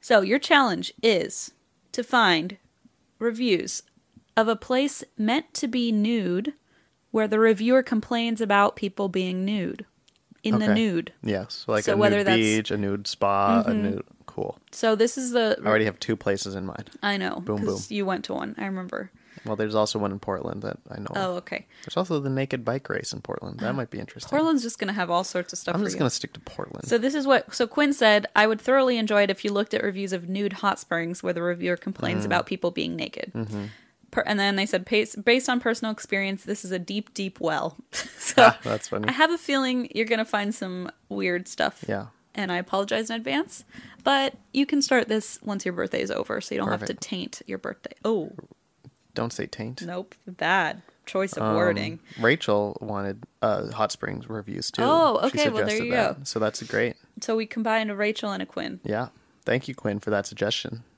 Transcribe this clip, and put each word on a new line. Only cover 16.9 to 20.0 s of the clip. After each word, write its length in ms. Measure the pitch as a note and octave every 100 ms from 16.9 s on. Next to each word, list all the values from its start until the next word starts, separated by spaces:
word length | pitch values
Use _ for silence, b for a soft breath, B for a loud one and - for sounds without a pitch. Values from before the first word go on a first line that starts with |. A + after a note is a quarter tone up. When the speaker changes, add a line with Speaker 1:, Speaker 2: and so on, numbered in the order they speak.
| -
Speaker 1:
I 140 | G#3 G3+
know, 200 | F#2+ G2+
Speaker 2:
Boom, 240 | F#3 G#3+
Speaker 1:
'cause 240 | G3+ G2 G2
Speaker 2:
boom. 80 | G#3
Speaker 1:
you 80 |
went 220 | G3 F#3+ -
to 80 |
one, 200 | - - -
I 80 | G3
remember. 440 | F#3+ F3+ - F#3+ _ B B -
Speaker 2:
Well, 100 | G#2
there's 180 | G#2+
also 240 | G#2+ G#2+
one 120 | G#2+